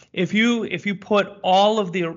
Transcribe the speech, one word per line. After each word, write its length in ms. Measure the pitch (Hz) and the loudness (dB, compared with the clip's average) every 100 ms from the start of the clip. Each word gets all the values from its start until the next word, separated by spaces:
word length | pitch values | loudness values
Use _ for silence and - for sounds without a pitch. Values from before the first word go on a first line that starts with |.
| _ | _
if 200 | - 180 | -4 -2
you, 300 | 208 233 233 | 0 0 0
if 220 | 220 180 208 | -4 -6 -6
you 80 | |
put 440 | 190 - 208 196 - | -6 0 0 0 -4
all 360 | 185 185 208 220 | 0 4 4 2
of 140 | 196 | -2
the 200 | 180 165 | -2 -4